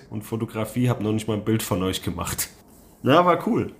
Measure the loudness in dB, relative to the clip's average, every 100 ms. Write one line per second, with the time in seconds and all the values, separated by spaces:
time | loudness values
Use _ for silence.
0 | -10 -10 -6 -4 -4 -4 -4 0 2 2
1 | 0 0 0 -2 2 0 2 0 0 -2
2 | -4 -6 -6 -6 -6 -10 -20 -20 -20 -4
3 | 4 4 6 2 2 0 -2